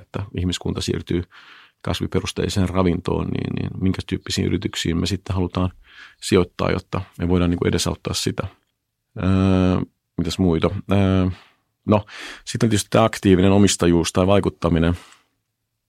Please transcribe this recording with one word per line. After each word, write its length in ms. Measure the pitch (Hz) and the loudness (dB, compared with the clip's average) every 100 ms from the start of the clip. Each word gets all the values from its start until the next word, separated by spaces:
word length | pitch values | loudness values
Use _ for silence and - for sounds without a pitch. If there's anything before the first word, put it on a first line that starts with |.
että 220 | - - 98 - | -8 -10 -8 -4
ihmiskunta 440 | 90 87 90 90 | -4 -4 -6 -6
siirtyy 420 | - 87 - 87 92 - - - - _ | -4 -6 -4 -4 -4 -14 -20 -20 -20 _
kasviperusteiseen 880 | - 92 92 98 95 - 92 101 90 | -8 -6 -4 -4 -4 -6 -4 -2 -2
ravintoon, 580 | 92 92 82 - 82 87 | 0 0 0 -2 -4 -4
niin, 260 | - - - | -4 -4 -6
niin 240 | - - | -6 -4
minkä 180 | 92 90 - | -2 -2 -6
tyyppisiin 400 | 92 - 98 95 | -8 -4 -4 -2
yrityksiin 500 | 92 98 - 90 82 | -2 -4 -4 -2 -2
me 80 | 92 | -2
sitten 280 | 95 - | -4 -4
halutaan 360 | 92 90 - 92 - _ - - _ | -4 -2 -2 -4 -6 _ -20 -20 _
sijoittaa, 500 | - 101 90 - 90 | 0 2 2 -2 -2
jotta 300 | 95 - 101 98 - | -2 -4 -8 -8 -6
me 100 | 87 | 0
voidaan 200 | 90 87 | 2 2
niin 100 | 87 | 0
kuin 100 | - | 0
edesauttaa 440 | 90 90 85 - | 0 -2 -6 -6
sitä. 340 | - - - 95 - _ _ _ _ _ - | -4 -4 -6 -10 -16 _ _ _ _ _ -6
Öö, 580 | 92 95 95 92 92 92 - _ _ - | 0 2 2 2 2 0 -4 _ _ -6
mitäs 220 | 82 - | -6 0
muita? 300 | 92 80 82 98 - | 0 2 0 -2 -2
Öö, 360 | 98 95 95 92 92 - _ _ _ - | 2 2 2 0 -4 -14 _ _ _ 0
no, 200 | 104 - - - - - | 0 0 -12 -18 -18 -12
sitten 220 | 117 117 | -2 2
on 20 | |
tietysti 200 | 104 - | 2 2
tämä 160 | 113 110 | 2 2
aktiivinen 460 | - 101 90 95 | 2 4 6 6
omistajuus 640 | 101 98 - 87 85 80 | 6 4 4 2 2 2
tai 140 | - 92 | 0 4
vaikuttaminen. 720 | 101 87 - 85 85 82 90 - _ _ _ _ _ _ _ | 4 2 -2 0 2 2 0 -8 _ _ _ _ _ _ _